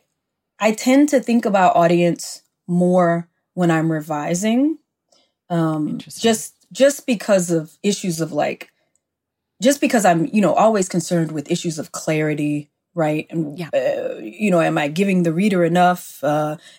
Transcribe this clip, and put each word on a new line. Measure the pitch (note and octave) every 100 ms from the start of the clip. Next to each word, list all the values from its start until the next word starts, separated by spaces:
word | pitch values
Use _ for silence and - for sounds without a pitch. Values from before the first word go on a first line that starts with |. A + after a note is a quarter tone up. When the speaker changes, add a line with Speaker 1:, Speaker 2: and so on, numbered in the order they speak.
| _ _ _ _ _ -
Speaker 1:
I | G#3+
tend | A3 B3+ C4+ D4
to | C4+
think | B3 A#3+ A3+
about | G3 F3+ E3
audience | E3+ F3 F3 - - - _ _ -
more | F3 F3+ F3+ E3+ E3+ E3+ _ _
when | - F3
I'm | D#3+ D#3+
revising, | D#3+ D#3 D3 D3+ F3 A3 A#3+ D4 D#4 _ _ _ _ _ _ -
um, | E3+ D#3+ D#3 D3+
Speaker 2:
Interesting. | - - -
Speaker 1:
just, | A3+ A3 - _ _
just | F3+ C#4 C#4 -
because | A3 - G3 F3
of | E3 D#3 _
issues | G3+ G3 G3 E3
of, | D#3+
like, | D3 C3+ - - _ _ _ _ _ _ _ _ -
just | A3+ C#4+
because | C#4 A#3+ F#3+
I'm, | E3+ D#3+
you | G#3+
know, | F3+
always | - G#3+ G#3+ F#3
concerned | F3+ - F3 D#3
with | D#3 -
issues | E3+ F3 D#3
of | -
clarity, | - - D#3 D#3 D3 D3 D3 C#3+ _ _
right? | E3+ D3+ D3+ -
And, | E3 D3 D#3
Speaker 2:
Yeah. | D#3
Speaker 1:
uh, | C#3 C3 - - -
you | - - G#3+
know, | F3
am | D#3+ D#3+
I | D3
giving | D#3 G3+ F#3
the | E3+
reader | D#3+ G#3 F#3
enough? | E3+ F3+ F3+ F3+ - -
Uh, | C#3 D3+ D3+ D3+ -